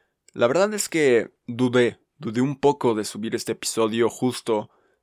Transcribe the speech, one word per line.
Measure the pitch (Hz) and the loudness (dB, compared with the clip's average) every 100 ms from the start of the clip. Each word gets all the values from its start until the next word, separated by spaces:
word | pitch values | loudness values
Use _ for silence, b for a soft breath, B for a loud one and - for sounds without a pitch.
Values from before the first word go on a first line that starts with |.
| _ _ _ | _ _ _
La | 117 120 | -2 0
verdad | 160 208 | 2 0
es | 208 - | -2 -4
que | 165 143 117 - - - | 0 4 4 0 -8 -12
dudé, | 120 127 123 120 - _ _ | -2 0 2 2 -2 _ _
dudé | 117 113 | -6 -2
un | 135 135 | -2 2
poco | 143 143 127 | 2 2 0
de | 110 101 | 0 -4
subir | 110 113 | -8 -6
este | 113 - | -6 -6
episodio | 110 - - 113 113 113 | -6 -6 -2 0 2 0
justo | - 127 120 - 107 107 _ _ _ | 0 -2 -2 -4 -4 -4 _ _ _